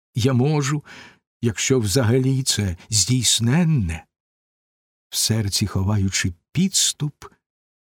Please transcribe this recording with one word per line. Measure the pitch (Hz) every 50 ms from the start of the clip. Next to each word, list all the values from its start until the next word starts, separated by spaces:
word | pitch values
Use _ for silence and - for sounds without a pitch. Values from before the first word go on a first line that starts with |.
| - _ _
я | 123 104 139 131
можу, | 120 127 147 156 147 139 131 151 143 - - - - - - - _ _ _ _ _
якщо | - 117 107 - - - 131 131
взагалі | 110 104 87 - 107 107 120 135 127 131 135 131 135
це | - - - 104 95 85 - - -
здійсненне». | 110 104 - - 127 131 110 - - - 110 117 131 170 180 160 160 135 98 80 82 80 - _ _ _ _ _ _ _ _ _ _ _ _ _ _ _ _ _ _ _ _ _
В | -
серці | - - - 113 110 104 101 - - 107
ховаючи | 101 - 90 95 98 107 101 95 98 - - - 92 87 - _ _
підступ, | - 143 185 190 - - - - - - 147 147 - _ - - - _ _ _ _ _ _ _ _ _ _ _